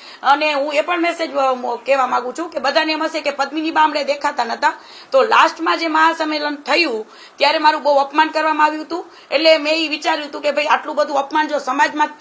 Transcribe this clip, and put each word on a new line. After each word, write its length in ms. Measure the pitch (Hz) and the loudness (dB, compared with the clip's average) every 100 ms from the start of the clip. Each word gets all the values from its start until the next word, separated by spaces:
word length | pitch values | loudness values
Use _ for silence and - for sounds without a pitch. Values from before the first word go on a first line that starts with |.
| - - | -20 -4
અને 300 | 254 285 302 | 2 2 2
હું 200 | 294 285 | 0 -2
એ 80 | 294 | -2
પણ 200 | 311 349 | -2 -2
મેસેજ, 340 | 339 339 320 277 | -2 -2 -4 -2
અ, 180 | 269 | 0
મો-, 320 | 254 247 233 - | 0 -4 -6 0
કહેવા 220 | 269 254 | 0 0
માંગુ 240 | 247 247 | -2 -4
છું 180 | 254 339 | -8 -8
કે 100 | 311 | -4
બધાને 320 | 247 320 311 | -2 0 0
એમ 120 | 311 | -2
હશે 180 | 311 320 | -4 -4
કે 100 | 285 | -6
પદ્મિની 400 | 277 277 311 320 | -4 -4 -4 -2
બા 100 | 311 | 2
હમણાં 220 | 311 294 | 2 0
દેખાતા 400 | 269 285 285 - | -4 -4 -4 -4
નહોતા, 300 | 233 233 294 - - - - | -4 -2 -2 -4 -10 -20 -2
તો 120 | 262 | 2
લાસ્ટમાં 560 | 226 226 320 330 330 339 | 4 6 4 2 -2 -2
જે 80 | 330 | 0
મહાસંમેલન 680 | 311 320 320 311 302 294 285 | 2 2 2 -2 -2 -4 -6
થયું 520 | - 302 320 226 214 - - - | -2 0 0 -2 -8 -16 -16 0
ત્યારે 200 | 277 320 | 0 4
મારું 260 | 302 311 | 2 2
બહુ 120 | 269 285 | 2 2
અપમાન 340 | 277 294 311 | 2 2 0
કરવામાં 380 | 311 311 302 302 | 2 0 2 0
આવ્યું 180 | 311 311 | 0 -6
હતું. 200 | 339 - - - | -8 -10 -18 -4
એટલે 260 | 269 320 320 | 2 4 4
મેં 160 | 294 | 2
ઈ 140 | 320 311 | -2 -2
વિચાર્યું 420 | 302 330 320 294 | -4 -2 -2 -4
હતું 120 | 302 | -6
કે 100 | 294 | -4
ભાઈ 140 | 277 294 | 0 2
આટલું 300 | 269 294 311 | 0 0 -2
બધું 240 | 294 277 | 0 0
અપમાન 280 | 277 311 302 | -2 -2 -2
જો 120 | 294 | -2
સમાજમાં, 500 | - 277 302 302 302 - | -2 0 0 0 -4 -6